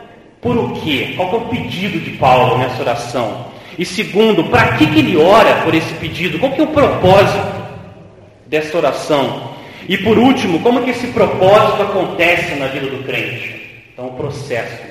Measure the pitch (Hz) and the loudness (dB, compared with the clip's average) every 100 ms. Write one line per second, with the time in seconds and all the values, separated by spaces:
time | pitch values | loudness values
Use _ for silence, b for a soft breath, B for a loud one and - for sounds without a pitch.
0 | - - - _ 240 - 123 120 156 131 | -20 -20 -20 _ -4 -2 -2 -4 -4 -4
1 | 107 - 185 220 - 247 - 170 196 165 | -4 -4 -2 -2 -4 -6 -6 -6 -6 -6
2 | - - 139 127 117 117 127 - 131 117 | -8 0 4 4 4 0 -2 -4 -4 -4
3 | - 135 113 95 - B B B 180 - | -4 -4 -4 -6 -14 B B B -8 -6
4 | 175 165 220 190 156 240 240 - 302 302 | -2 2 4 4 2 2 2 2 2 4
5 | 262 175 165 220 196 165 160 160 - - | 2 4 6 6 6 2 2 0 -2 -8
6 | - - 175 160 262 269 - 294 254 - | -8 -6 -4 -2 -2 0 0 2 2 4
7 | 180 196 180 - - - - - - - | 6 6 4 0 -4 -6 -12 -16 -18 -20
8 | - - - _ - 151 156 170 147 127 | -20 -20 -20 _ -4 -4 -2 0 0 -2
9 | - 147 127 - - B B B B 190 | -2 0 0 -4 -12 B B B B -2
10 | 190 214 254 262 196 160 233 254 254 240 | 2 4 6 4 0 0 2 0 -2 -4
11 | - 226 185 - 185 208 - - 196 196 | -4 0 0 2 4 4 4 0 -2 -2
12 | 170 - 170 170 160 147 135 143 135 127 | -2 0 0 0 -2 -6 -6 -6 -8 -8
13 | 127 120 107 117 - - - - - - | -8 -6 -6 -8 -12 -14 -18 -20 -20 -14
14 | 127 127 143 123 123 120 101 - - | -14 -10 -8 -8 -6 -6 -6 -12 -16